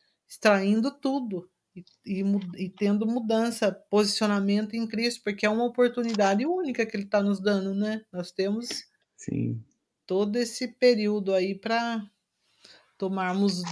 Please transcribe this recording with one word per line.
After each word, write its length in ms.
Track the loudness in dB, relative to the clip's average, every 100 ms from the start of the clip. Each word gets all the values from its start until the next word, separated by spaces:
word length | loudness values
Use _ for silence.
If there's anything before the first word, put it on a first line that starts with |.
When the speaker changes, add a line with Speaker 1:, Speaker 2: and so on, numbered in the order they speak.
| _ _ -20
Speaker 1:
extraindo 640 | 0 4 4 4 2 0
tudo. 600 | -2 -2 -2 -4 -8 -10 _ _
E, 100 | -20 -20 _ -8
e 180 | -4
mu-, 160 | 0 0 -2 -8
e 120 | -10
tendo 380 | -2 0 0 0
mudança, 680 | -2 0 0 0 0 -2 -2 0
posicionamento 840 | 2 2 0 0 2 2 2 0
em 120 | -4 -4
Cristo, 360 | -2 -2 -2
porque 220 | -6 -2 0
é 40 |
uma 140 | 2
oportunidade 840 | 0 2 2 2 -2 2 4 4 2
única 400 | 0 -2 -2 -4
que 100 | -4
ele 100 | -2
tá 160 | 0
nos 180 | 2 0
dando, 340 | 2 0 0
né? 300 | -2 -2 -4 -8
Nós 180 | -10 -8
temos 380 | -2 -2 -2 -4 -10 -12 _ _ _
Speaker 2:
Sim. 440 | -6 -4 -2 -4 -10 _ _ _ -4
Speaker 1:
todo 300 | -2 0 0
esse 320 | -4 -4 -8
período 640 | 2 4 6 2 0 2
aí 200 | 2 2
pra 500 | -2 -2 0 0 -4 -8 _ _ _ _ _ -20 -20 _ -6
tomarmos 640 | -4 -2 0 2 2 0 -2